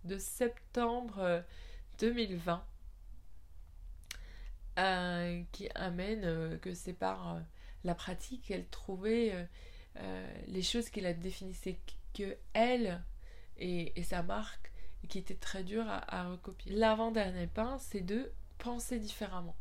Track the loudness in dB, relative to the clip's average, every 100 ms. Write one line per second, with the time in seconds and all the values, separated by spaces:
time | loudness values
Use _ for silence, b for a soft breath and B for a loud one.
0 | -4 -4 -4 2 2 2 -4 2 2 2
1 | -2 0 4 4 2 B B B B 2
2 | 2 4 0 0 2 0 -2 -10 -12 -12
3 | -12 -10 -10 -12 -12 -12 -12 -12 -10 -10
4 | -10 B B B B -8 -4 4 6 6
5 | 4 2 2 0 -4 -6 -6 -2 -2 0
6 | 0 2 2 2 0 -2 -6 -6 -6 0
7 | 0 0 -2 -4 -6 B B B 0 0
8 | -2 -4 -4 -6 -4 -4 -4 -8 -4 -2
9 | 4 6 4 2 -4 B B B B -8
10 | -6 -6 -6 -8 -4 0 2 2 0 -2
11 | 0 0 -2 -4 -6 -4 -4 -4 -2 -4
12 | -4 -4 -4 -4 -2 6 6 6 4 0
13 | -4 -6 B B B -6 0 2 4 4
14 | 4 6 4 2 0 -2 -2 B B B
15 | 0 0 2 2 2 0 0 0 0 -2
16 | -2 -2 -2 -4 -8 -8 0 6 8 8
17 | 4 4 2 2 0 2 0 0 -2 -2
18 | 2 0 0 -6 -8 -6 -4 -2 0 0
19 | -2 -4 -2 -2 0 -2